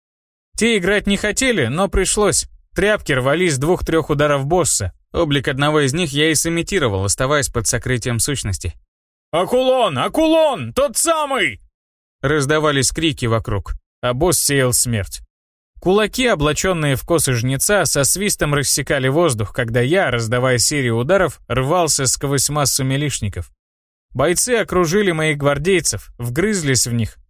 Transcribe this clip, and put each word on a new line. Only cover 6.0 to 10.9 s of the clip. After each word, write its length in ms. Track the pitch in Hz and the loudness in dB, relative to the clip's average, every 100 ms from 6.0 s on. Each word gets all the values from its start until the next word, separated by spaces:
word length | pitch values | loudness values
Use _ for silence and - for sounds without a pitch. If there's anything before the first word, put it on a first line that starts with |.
| 175 | -2
я 180 | 139 156 | 0 2
и 60 | 151 | 2
сымитировал, 720 | 170 170 156 196 127 98 98 | 0 -2 -2 0 0 0 -2
оставаясь 440 | - 131 147 127 | -2 0 0 0
под 180 | 117 - | -2 -2
сокрытием 520 | 120 - 127 127 113 | -2 -2 -4 -2 -2
сущности. 540 | - 139 107 92 87 - _ _ _ _ - | -2 -4 -4 -6 -8 -10 _ _ _ _ -4
«Акулон! 680 | 160 190 247 262 262 208 127 | -2 0 2 2 4 2 0
Акулон! 760 | 180 285 320 320 311 220 113 | -2 2 4 4 4 0 -4
Тот 240 | 165 277 | -2 -2